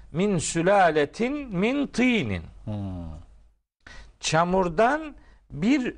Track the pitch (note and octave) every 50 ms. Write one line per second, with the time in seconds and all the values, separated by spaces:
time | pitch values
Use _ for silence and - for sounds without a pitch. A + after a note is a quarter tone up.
0 | - - - D3 F#3+ G#3 G3+ E3 - - - E3 E3 F#3 G3+ G3+ F#3 E3+ D#3 D#3
1 | D3 C#3+ - - A3 B3 C#4+ D4 C#4+ B3+ G3+ E3+ F#3+ A3+ C4 C#4+ C#4+ - - -
2 | B3 B3+ A#3+ A3 D3+ A2 G2 F2 D#2+ D#2+ - - - - G#2+ G#2 G2+ G2 F#2 F2+
3 | E2+ D#2+ D#2 D#2 - - - - - _ _ _ _ _ _ _ _ - - -
4 | - - - _ - - - D#3+ E3+ F3 F3+ F#3+ F#3+ F3 E3 D3+ A3 A#3+ C#4 D#4
5 | D#4+ D4+ - - - - - _ _ - B2+ C#3 D#3+ A3 C#4 D4+ B3 G#3+ -